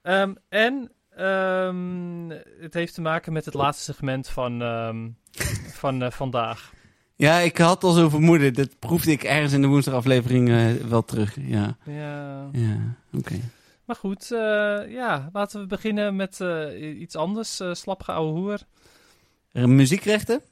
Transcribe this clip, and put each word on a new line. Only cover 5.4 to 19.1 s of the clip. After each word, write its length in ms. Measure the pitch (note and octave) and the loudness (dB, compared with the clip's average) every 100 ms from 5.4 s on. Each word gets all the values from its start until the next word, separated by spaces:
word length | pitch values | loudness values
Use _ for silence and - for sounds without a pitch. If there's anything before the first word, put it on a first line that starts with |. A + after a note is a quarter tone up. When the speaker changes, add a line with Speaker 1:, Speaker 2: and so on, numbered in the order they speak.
| - G#2+ - - | -6 -6 -10 -6
Speaker 1:
van, 200 | C#3+ C3 | -4 -2
eh, 80 | B2 | -4
vandaag. 640 | - C3+ A#2+ A2+ A#2 - - _ _ _ _ | -4 -4 -2 -4 -6 -14 -20 _ _ _ _
Speaker 2:
Ja, 220 | C#3+ E3+ | 4 6
ik 200 | F3 - | 4 4
had 260 | E3+ F#3+ | 4 6
al 80 | F#3 | 4
zo'n 180 | E3+ D#3+ | 6 6
vermoeden. 440 | D3+ E3 E3 C#3 | 6 8 8 6
Dat 260 | B2 C#3 _ | 2 -2 _
proefde 320 | A#2 E3+ D#3 | -2 0 2
ik 120 | D3 | 0
ergens 300 | - D3 D3 | 2 0 2
in 80 | C#3 | 4
de 60 | C#3 | 6
woensdagaflevering, 840 | C#3+ C#3 C3 B2 B2+ A#2+ B2+ B2 | 4 4 0 2 2 4 4 6
eh, 240 | A#2 A2+ | 6 4
wel 320 | A#2 A#2 A#2 - | 2 0 0 0
terug. 300 | A#2 G#2 C#3 | -2 -2 -4
Ja. 360 | C3+ A2 G#2 A#2 - | -4 -2 -2 -6 -12
Speaker 1:
Ja. 640 | D3 D3 C#3+ C#3+ C#3 C#3 | -10 -10 -10 -12 -12 -8
Speaker 2:
Ja, 260 | C#3 A2+ G#2+ A2 A#2+ _ C3+ | -2 -2 -2 -6 -8 _ -10
oké. 220 | C3 G2+ A#2 _ _ _ - | -6 -8 -10 _ _ _ -12
Speaker 1:
Maar 100 | A#3 | -8
goed, 340 | F#3+ G3 - | -8 -8 -8
eh, 80 | A#3 A3 G#3 G#3 G#3 G#3+ | -4 0 0 0 -2 -8
ja, 380 | A#3+ A#3+ D3 C#3 | -8 -4 -4 -4
laten 280 | G3 G3+ G#3 | -6 -6 -6
we 60 | F#3+ | -8
beginnen 480 | G3+ A3 G#3 G#3 G3 | -6 -4 -2 -2 -2
met, 260 | F#3+ - | -6 -6
eh, 400 | F#3 E3 D3+ F2+ | -6 -4 -6 -10
i-, 180 | D3+ D3+ | -12 -12
iets 160 | E3+ D#3+ | -12 -6
anders, 440 | E3 G#3+ A3 - | -4 -4 -6 -8
eh, 140 | F#3 | -8
slap 300 | F3 - F#3+ | -8 -8 -8
geouwe 280 | - F3+ D#3 D#3 | -6 -4 -2 -2
hoer. 200 | G3 G#3 - _ _ _ _ | -4 -8 -12 _ _ _ _